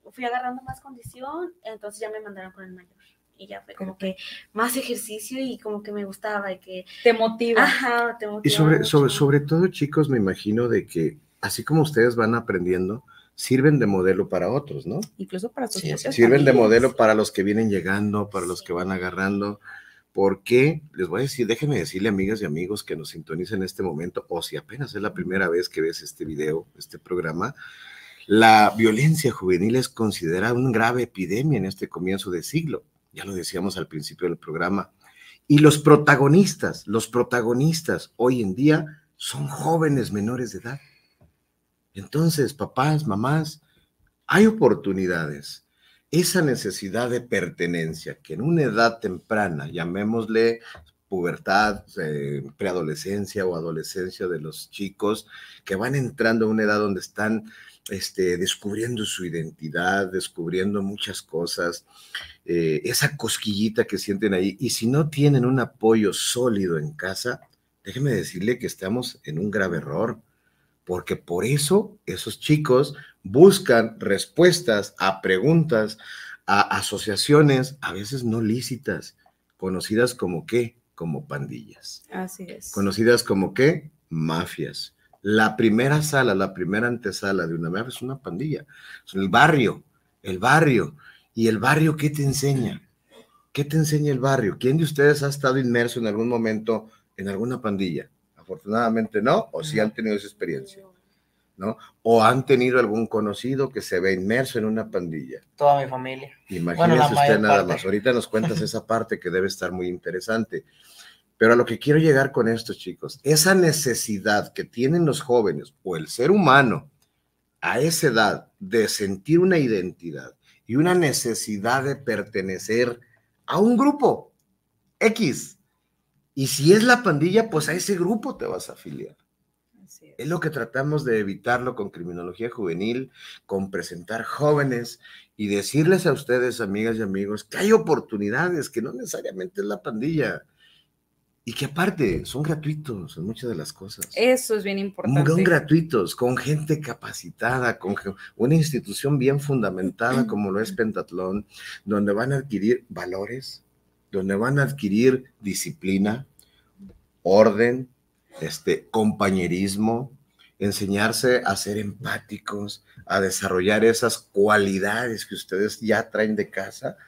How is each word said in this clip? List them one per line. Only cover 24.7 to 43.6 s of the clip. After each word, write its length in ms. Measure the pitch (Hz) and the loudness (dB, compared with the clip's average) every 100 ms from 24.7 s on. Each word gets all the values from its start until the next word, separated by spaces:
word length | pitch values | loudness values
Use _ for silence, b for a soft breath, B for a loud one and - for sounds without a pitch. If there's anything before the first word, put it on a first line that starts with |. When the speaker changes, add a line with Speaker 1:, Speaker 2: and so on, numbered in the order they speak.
| 117 139 101 | -10 -10 -6
Speaker 3:
es 60 | |
la 120 | 104 | -6
primera 360 | - 85 95 90 | -6 -4 -2 0
vez 180 | 85 90 | 0 -2
que 140 | - | -4
ves 200 | 80 - | -4 -6
este 220 | 76 - | -14 -12
video, 420 | 80 76 76 80 80 _ | -10 -6 -4 -4 -8 _
este 180 | - 80 | -20 -20
programa, 540 | - 90 80 82 110 - B B B B B B - | -8 -6 -6 -4 -6 -8 B B B B B B 2
la 460 | 107 113 110 107 104 | 6 8 8 6 4
violencia 520 | 110 107 151 156 131 | 2 4 2 4 0
juvenil 440 | 110 92 90 104 127 | -2 0 2 2 0
es 140 | 123 | -2
considerada 640 | - 110 95 82 90 110 | -2 -2 -2 -2 -2 0
una 180 | 120 131 | 0 0
grave 320 | 110 113 123 | 2 2 0
epidemia 540 | 117 - 87 104 151 127 | -4 -6 -4 0 0 0
en 80 | 95 | -2
este 240 | - - | -6 -10
comienzo 420 | - 92 95 98 | -6 -4 -4 -4
de 100 | 87 | -8
siglo. 400 | - - 165 101 _ _ _ | -4 -4 -4 -8 _ _ _
Ya 120 | - 98 | -16 -10
lo 80 | 95 | -8
decíamos 420 | 82 92 95 92 | -6 -6 -6 -6
al 100 | 80 | -10
principio 400 | 78 76 80 90 | -10 -12 -6 -6
del 100 | 82 | -6
programa. 520 | - 80 87 98 87 _ b b b b _ | -10 -6 -2 -2 -6 _ b b b b _
Y 120 | 147 | 8
los 180 | 151 147 | 8 6
protagonistas, 1080 | 147 147 147 135 139 170 196 - 85 80 - | 6 6 8 4 8 6 6 0 -6 -6 -2
los 200 | 110 - | -2 0
protagonistas 1040 | 120 120 123 113 120 151 165 - 90 - - | -2 0 0 0 2 2 0 -2 -4 -6 0
hoy 260 | 123 127 | 2 2
en 140 | 101 92 | -2 2
día 300 | 147 156 156 B B _ | 4 4 0 B B _
son 300 | - 135 143 | -10 -8 -8
jóvenes 640 | - 147 165 160 139 98 | -4 0 2 2 0 -2
menores 420 | 104 104 123 120 | -4 -4 -4 -8
de 60 | 95 | -10
edad. 200 | 117 139 _ _ _ _ _ _ _ _ _ _ _ | -12 -12 _ _ _ _ _ _ _ _ _ _ _
Entonces, 600 | 101 98 147 165 156 123 | -18 -6 0 2 2 -2
papás, 520 | - 98 - 143 151 151 | -2 -6 0 0 0 0
mamás, 560 | 98 123 151 156 - | 0 0 0 -2 -10